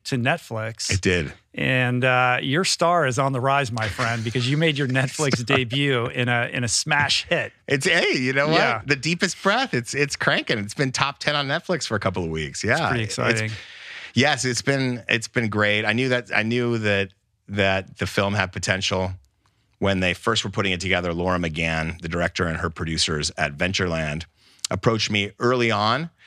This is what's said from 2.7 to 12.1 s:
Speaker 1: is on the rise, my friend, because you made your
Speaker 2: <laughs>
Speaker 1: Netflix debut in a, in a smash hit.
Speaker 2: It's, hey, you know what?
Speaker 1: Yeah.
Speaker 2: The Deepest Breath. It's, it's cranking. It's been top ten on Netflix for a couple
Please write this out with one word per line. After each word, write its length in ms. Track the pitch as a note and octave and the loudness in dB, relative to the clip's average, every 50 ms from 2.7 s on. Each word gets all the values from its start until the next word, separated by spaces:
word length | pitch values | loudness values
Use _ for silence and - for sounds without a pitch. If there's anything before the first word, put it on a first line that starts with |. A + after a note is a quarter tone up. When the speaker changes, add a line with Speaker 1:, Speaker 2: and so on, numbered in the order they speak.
| - - E3 E3 F3 F3 D3+ | 0 2 2 4 4 4 2
Speaker 1:
is 100 | C3 A#2+ | 2 2
on 160 | B2+ C3+ C3+ C3+ | 2 0 0 0
the 80 | B2+ | 0
rise, 300 | A#2+ C3+ C3+ C#3 C#3 A2 | 2 2 2 2 2 0
my 160 | A#2 A#2 A2 | -2 -4 -4
friend, 380 | G#2+ F#2 - B2 A2+ A#2 A#2 A2 | -4 -2 -2 -2 -2 -2 -2 -4
because 260 | A#2+ - C3 A#2+ B2 | -2 -2 -2 0 0
you 60 | C#3+ | 2
made 200 | D3+ E3 E3 D#3 | 2 2 2 2
your 120 | C#3 D3 B2 | 0 -2 0
Speaker 2:
<laughs> 120 | B2+ C3 | 2 2
Speaker 1:
Netflix 460 | C3 C3 - - D#3 C#3 - A2 A#2+ | 0 0 0 0 0 0 0 0 0
debut 600 | G#2+ C3+ C3 C3 A2+ A#2+ C#3 C#3+ C#3+ C3+ B2 A#2 | 2 2 2 2 0 0 0 2 2 2 2 0
in 220 | B2+ D3 B2+ B2 B2 | -2 -2 -2 0 2
a, 200 | A#2+ A#2+ A#2+ - - | 2 2 0 0 -2
in 120 | B2+ B2 | -2 -2
a 40 | A2+ | 0
smash 580 | - - - D3+ D3+ C#3+ D3 C3+ - - - - | 0 0 0 2 2 2 4 2 2 0 0 0
hit. 240 | F3 D#3 A2+ G2+ - _ _ - | -2 -2 -2 -4 -10 _ _ -2
Speaker 2:
It's, 180 | C#3 C#3+ C#3+ | -2 0 2
hey, 300 | F3+ E3 E3+ A3 G#4 E4 D3 | 2 4 4 4 2 2 0
you 140 | B2+ B2+ C3 | 0 0 2
know 160 | C#3 C#3 D#3 | 2 2 4
what? 80 | D#3 F3 | 4 4
Speaker 1:
Yeah. 220 | F#3+ C3+ A#2+ G#2+ F#2+ | 4 2 0 -2 0
Speaker 2:
The 120 | B2+ D3 | -2 -2
Deepest 440 | C3+ A#2 D#3 F3 F3 G3+ F3+ - - | 0 0 -2 -2 -2 -4 -6 -8 -4
Breath. 320 | - F#3+ G3+ A#3+ C4+ - - | -2 0 0 0 0 -2 -2
It's, 220 | B2+ A#2 - - | -4 -4 -4 -2
it's 220 | C3+ D3 C#3 - | -2 -2 -2 -2
cranking. 420 | - - D3 D3 F#3+ D#4 - D3 A2 | -2 0 0 0 0 0 -2 -4 -4
It's 160 | G2+ G2+ - | -4 -6 -4
been 160 | - D3 C3 | -4 -4 -2
top 300 | B2 - D3 C#3 C#3+ - | 0 -2 -2 -2 -2 -4
ten 160 | - D3+ D3 | -4 -2 0
on 100 | D3 C#3+ | 0 0
Netflix 400 | C3+ C#3 E3+ - - F#3 D3+ - | -2 -2 -4 -2 -2 -4 -2 -2
for 80 | - A#2 | -2 -4
a 60 | G#2 | 0
couple 240 | - G2 | 0 0